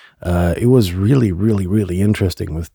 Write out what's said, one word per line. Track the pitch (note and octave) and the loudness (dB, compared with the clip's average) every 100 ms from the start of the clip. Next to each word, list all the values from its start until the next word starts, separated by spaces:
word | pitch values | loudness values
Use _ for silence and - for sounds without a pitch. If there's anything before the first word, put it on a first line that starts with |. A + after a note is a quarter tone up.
| - - | -20 -10
Uh, | - F3 F2 - | -4 0 0 0
it | A#2+ | 2
was | B2+ F#2 | 4 2
really, | F2+ G2+ C#3 A2 | 0 2 2 2
really, | E2+ A2 G2+ F2+ | 0 0 0 -2
really | G#2+ F#2 F2+ | -2 -2 0
interesting | G#2 G#2 F#2+ - F#2 | 0 2 -2 -4 -8
with | D#2 E2+ | -8 -10